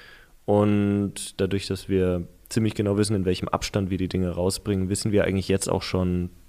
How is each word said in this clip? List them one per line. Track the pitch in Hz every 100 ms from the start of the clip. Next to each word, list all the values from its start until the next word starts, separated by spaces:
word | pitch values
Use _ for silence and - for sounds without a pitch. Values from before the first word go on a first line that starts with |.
| - - - -
Und | - 104 104 104 101 101 101 - - -
dadurch, | 95 98 -
dass | 95 -
wir | 95 90 90 85 - -
ziemlich | 113 107
genau | - 101 101
wissen, | 104 104
in |
welchem | 92 90 -
Abstand | - - 104 95
wir | 92
die | 92
Dinge | 92 92
rausbringen, | 85 92 - 107 95 92
wissen | 101 -
wir | 101
eigentlich | 87 95 90
jetzt | 95 -
auch | 95
schon | - 95 90 90 87 -